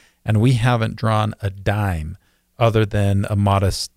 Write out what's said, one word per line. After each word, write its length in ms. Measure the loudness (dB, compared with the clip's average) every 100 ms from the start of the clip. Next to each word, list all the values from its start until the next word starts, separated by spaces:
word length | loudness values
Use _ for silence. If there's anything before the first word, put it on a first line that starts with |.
| _ _
and 160 | -2 2
we 140 | 4
haven't 420 | 2 2 0 -2 -2
drawn 400 | -2 0 -2 -4
a 80 | -8
dime 680 | -4 -4 -2 -2 -2 -6 -12 _ _ _ 0
other 280 | 2 2 0
than 400 | 0 0 0 0
a 60 | 0
modest, 560 | 2 2 0 -2 -8